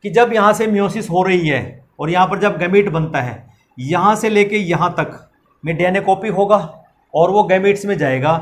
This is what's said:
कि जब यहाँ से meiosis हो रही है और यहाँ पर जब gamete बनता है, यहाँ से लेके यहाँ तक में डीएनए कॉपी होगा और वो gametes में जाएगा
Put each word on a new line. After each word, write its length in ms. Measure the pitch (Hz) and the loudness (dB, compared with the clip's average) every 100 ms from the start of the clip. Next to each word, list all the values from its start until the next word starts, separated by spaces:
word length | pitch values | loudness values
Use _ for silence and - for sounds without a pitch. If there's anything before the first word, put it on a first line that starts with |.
कि 60 | 202 | 0
जब 240 | 185 240 | 2 2
यहाँ 200 | 220 208 | 4 2
से 140 | 208 220 | 2 0
meiosis 420 | 202 202 220 202 | 0 0 -4 -2
हो 120 | 170 | 0
रही 240 | 185 180 160 | 2 2 0
है 140 | 135 98 - _ - | -2 -4 -14 _ -10
और 100 | 151 | -2
यहाँ 180 | 180 185 | 0 0
पर 120 | 190 | 0
जब 200 | 202 170 | -2 -2
gamete 300 | 175 196 202 | 0 2 2
बनता 320 | 160 156 143 | -2 -4 -4
है, 240 | 123 110 - _ _ - | -6 -10 -18 _ _ -14
यहाँ 380 | 131 175 196 214 | -4 0 2 2
से 140 | 220 | 2
लेके 280 | 208 202 208 | 2 2 0
यहाँ 320 | 180 160 175 165 | -2 0 -2 -2
तक 200 | 151 - _ _ _ _ | -6 -8 _ _ _ _
में 120 | 151 165 | -8 -2
डीएनए 240 | 180 190 | 0 0
कॉपी 260 | 196 190 220 | 0 -2 -2
होगा 280 | 180 196 202 165 - _ _ _ | -2 2 2 0 -16 _ _ _
और 180 | 147 175 | 0 2
वो 160 | 202 180 | 2 2
gametes 340 | 190 196 196 202 | 2 2 0 -2
में 120 | 190 | -2
जाएगा 400 | 147 131 147 165 | -2 0 0 -2